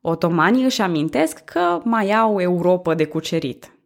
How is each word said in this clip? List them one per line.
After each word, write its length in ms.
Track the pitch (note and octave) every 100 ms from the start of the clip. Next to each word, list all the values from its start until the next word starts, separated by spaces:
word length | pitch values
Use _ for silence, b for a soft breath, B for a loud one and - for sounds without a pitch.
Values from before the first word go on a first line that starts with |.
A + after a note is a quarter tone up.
otomanii 640 | F3 E3 E3+ E3 D#3+ B3
își 160 | C4 B3+
amintesc 580 | G3 E3 D#3+ B3 D#4+ -
că 420 | - E4+ F4 E4+
mai 280 | A#3+ A3+ G3
au 280 | G#3+ A3+ G#3
Europa 540 | F3+ F3+ F3 F3+ F3+
de 100 | D#3+
cucerit. 720 | D3+ D#3+ D#3+ E3 D3 A#2+ - _